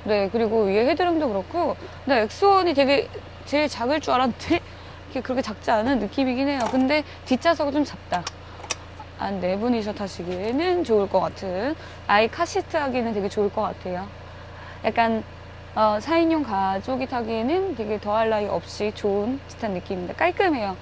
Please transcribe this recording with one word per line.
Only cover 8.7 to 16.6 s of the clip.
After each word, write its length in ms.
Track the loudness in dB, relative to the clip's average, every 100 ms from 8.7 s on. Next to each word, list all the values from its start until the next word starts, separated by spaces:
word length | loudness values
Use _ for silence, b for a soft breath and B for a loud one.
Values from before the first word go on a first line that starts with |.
| -10 -10 -16 -16 -8
한 220 | -4 -2
네 160 | -2 0
분이서 380 | 0 0 -2
타시기에는 880 | -6 -8 -6 -6 -4 -2 0 2 0
좋을 240 | 4 2 4
것 120 | 0
같은, 560 | 0 -6 -6 -4 -4 -6 B B 2
아이 220 | 4 4
카시트 480 | 0 -2 -2 -2 -2
하기는 380 | 0 0 0
되게 140 | -2 -2
좋을 240 | 0 0
것 100 | 0
같아요. 440 | -4 -4 -6 -6 -8 -12 -16 B B B B B
약간, 380 | 0 4 4 2 -2 -14 -16 -16 -6
어, 240 | 2 4 4
사 180 | 2 4
인용 240 | 6 4
가족이 640 | 2 0